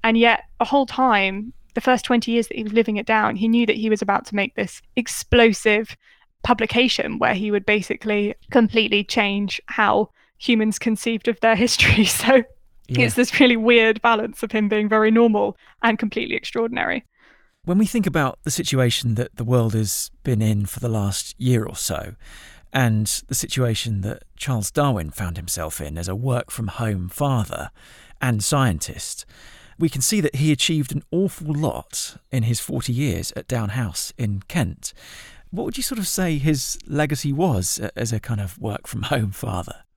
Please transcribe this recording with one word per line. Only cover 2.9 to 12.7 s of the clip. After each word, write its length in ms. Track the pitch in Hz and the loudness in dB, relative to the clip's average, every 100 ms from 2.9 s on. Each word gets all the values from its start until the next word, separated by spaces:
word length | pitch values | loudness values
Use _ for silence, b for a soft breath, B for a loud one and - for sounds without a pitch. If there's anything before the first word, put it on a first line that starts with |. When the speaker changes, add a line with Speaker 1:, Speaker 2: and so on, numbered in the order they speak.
| 214 | 0
Speaker 1:
it 100 | - | 0
down, 280 | 220 214 | 2 2
he 140 | 196 226 | 2 2
knew 180 | 233 233 | 4 2
that 100 | 220 | 0
he 140 | 220 | 0
was 120 | 214 | 0
about 240 | 202 202 - | 2 -2 -2
to 100 | 208 | -4
make 180 | 190 | -2
this 280 | - 202 - _ | -2 -6 -6 _
explosive 1000 | - 233 - - 240 226 202 220 208 220 - b b b _ | -6 -4 -8 2 6 6 4 2 2 0 -12 b b b _
publication 760 | - 233 220 233 254 - - - | 0 0 2 2 2 2 -4 0
where 160 | - | 0
he 160 | 196 208 | 0 0
would 160 | 208 196 | -2 0
basically 680 | 208 180 - 220 208 208 - - | 0 0 -6 -2 -2 -2 -6 0
completely 520 | 254 220 226 214 208 | 4 4 4 4 2
change 580 | 208 - 202 202 202 - - | 2 0 0 0 -4 -6 -8
how 440 | - 202 - 214 _ _ _ | 0 2 2 0 _ _ _
humans 420 | - 226 220 202 | 2 2 2 0
conceived 480 | - 220 233 226 - | -2 -2 -2 -2 -2
of 140 | 220 | 0
their 160 | 226 214 | 2 4
history. 480 | 233 - - 202 | 2 4 4 4
<laughs> 20 | 202 | 4
So 380 | - - 262 226 - - | 2 6 4 4 -12 -20